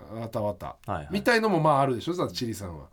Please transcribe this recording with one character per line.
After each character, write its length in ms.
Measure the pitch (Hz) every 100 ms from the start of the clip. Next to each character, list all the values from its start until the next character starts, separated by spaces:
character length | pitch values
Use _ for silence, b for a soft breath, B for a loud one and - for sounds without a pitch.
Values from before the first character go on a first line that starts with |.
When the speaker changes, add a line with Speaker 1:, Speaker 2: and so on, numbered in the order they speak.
| - 110
Speaker 1:
あ 60 | 113
た 120 | 113
わ 120 | 104
た、 240 | 101 69 - -
Speaker 2:
は 80 |
い 0 |
は 100 | 90
い。 40 | 73
Speaker 1:
み 100 | 196
た 140 | 220 226
い 60 |
の 80 | 220
も 100 | 170
ま 120 | 156
あ 100 | 139
あ 40 | 139
る 100 | 117
で 40 |
し 60 | 156
ょ、 80 | 180
だ 80 |
っ 60 | 143
て 60 | 90
チ 100 | 120
リ 80 |
さ 140 | 101 95
ん 120 | 78
は。 80 | -